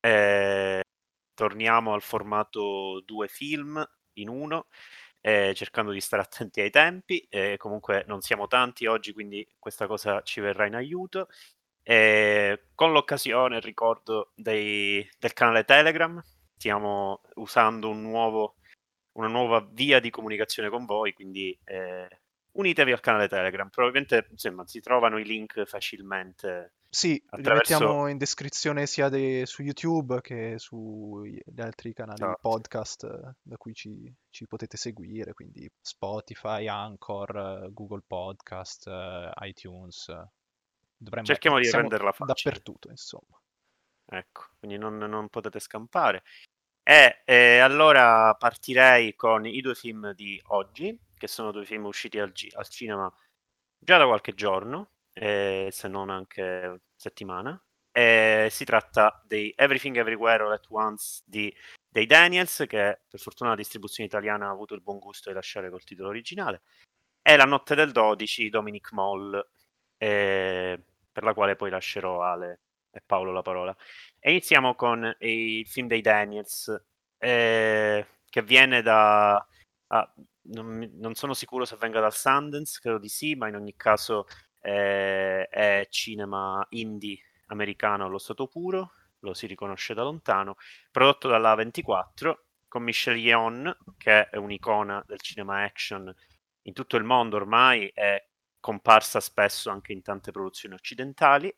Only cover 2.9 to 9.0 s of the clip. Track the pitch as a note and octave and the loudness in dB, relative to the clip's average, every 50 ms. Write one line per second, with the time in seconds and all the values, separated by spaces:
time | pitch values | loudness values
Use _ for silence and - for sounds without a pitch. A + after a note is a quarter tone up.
2.9 | F#2+ F#2+ F#2+ - A2 G#2+ G#2 G2 - - C#3 C#3+ D3+ D3 C#3+ D3 D3+ D#3 D3+ - | -10 -12 -14 -14 -10 -8 -8 -8 -10 -14 -10 -10 -8 -10 -10 -10 -10 -10 -10 -10
3.9 | _ _ _ _ _ - G#2 G#2 A#2+ C3+ D3 D3+ D#3 E3 - _ _ - - - | _ _ _ _ _ -16 -14 -12 -12 -12 -10 -8 -8 -8 -8 _ _ -20 -20 -20
4.9 | - - - - _ _ _ G#2+ G#2+ G#2 G2+ G2 G2+ - - - _ - A2 G#2 | -20 -20 -20 -20 _ _ _ 2 4 4 4 2 0 -4 -8 -8 _ -4 -4 -4
5.9 | G2+ G2 - - - G#2+ F#2+ - - - A#2 G2 _ - G#2 G#2+ - C#3+ D3+ E3+ | -4 -8 -8 -4 -4 -4 -4 -4 -8 -12 -14 -10 _ -4 -4 2 4 4 4 4
6.9 | F3+ F#3 - _ F#3 F3 - _ - G#2 F#2+ G2+ G2+ G2 - G#2+ G#2 G#2+ - - | 2 -6 -8 _ -6 -6 -6 _ -6 -4 -4 -4 -4 -6 -8 -10 -10 -10 -4 -2
7.9 | G#2 G2 G2 - G#2+ G2 F#2 - B2 G#2 G2+ - - B2+ B2+ B2 A#2+ - A#2+ A2 | -2 -2 -2 -4 -10 -10 -4 -4 -4 -4 -2 0 2 2 2 0 -2 -6 -2 -2
8.9 | A2+ A2+ | -2 -2